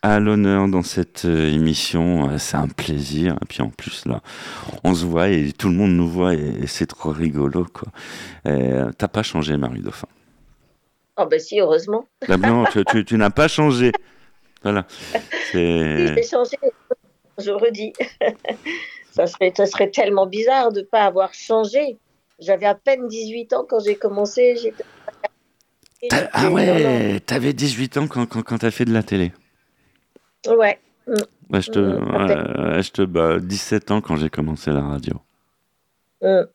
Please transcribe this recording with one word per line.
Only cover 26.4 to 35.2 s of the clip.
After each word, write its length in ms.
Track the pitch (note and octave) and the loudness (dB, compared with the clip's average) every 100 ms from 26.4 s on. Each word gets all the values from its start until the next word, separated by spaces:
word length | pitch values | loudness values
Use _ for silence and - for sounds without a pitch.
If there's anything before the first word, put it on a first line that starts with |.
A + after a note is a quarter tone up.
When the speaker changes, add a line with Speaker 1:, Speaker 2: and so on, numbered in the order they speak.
Speaker 2:
j'étais, 100 | - | 2
Speaker 1:
ouais, 120 | F#3+ F#3+ | 4 4
Speaker 2:
non, 440 | F3 D3 A#2+ G#2+ | 4 4 2 0
non. 60 | G2+ | -2
Speaker 1:
t'avais 320 | - C3 B2+ | -2 -2 -2
dix-huit 460 | C#3+ C#3+ A#2 B2+ - | 0 -2 -2 -4 -2
ans 100 | D3 | -4
quand, 180 | B2+ A#2 | -2 -4
quand, 160 | A2+ | -4
quand 180 | A2+ A#2 | -4 -2
t'as 120 | A#2 | -2
fait 140 | - A#2+ | 0 0
de 80 | |
la 100 | A2+ | 2
télé. 300 | G#2+ G2+ F2 - _ _ _ _ _ _ _ _ _ _ - | 0 0 0 -4 _ _ _ _ _ _ _ _ _ _ 0
Speaker 2:
Ouais. 320 | A3+ G#3+ - _ _ - | 4 4 0 _ _ -4
Mm. 60 | G#3+ - _ - | -4 -4 _ -4
Speaker 1:
Ouais, 100 | G2 | -2
je 100 | F#2+ | 0
te, 80 | G#2 | 0
Speaker 2:
Mm, 360 | G2 F#2+ - G2+ | 2 0 -2 0
à 100 | G2 | 2
peine. 480 | D2+ D#2+ - D#2 D#2+ | 0 0 -2 0 0
Speaker 1:
ouais, 60 | |
je 80 | G2 | -2
te, 100 | - | 0
bah, 360 | F#2+ E2+ E2 F2 | 0 2 2 2
dix-sept 500 | F2+ G2 - G#2+ - | -2 -6 -2 -2 0
ans 80 | G#2 | -2
quand 160 | G2+ D#2 | 0 -2
j'ai 140 | D#2 | -2
commencé 420 | - D2+ D2+ - | -2 -4 -4 -2
la 80 | D2 | 0
radio. 340 | C#2+ C#2+ B1 - | 0 -4 -6 -8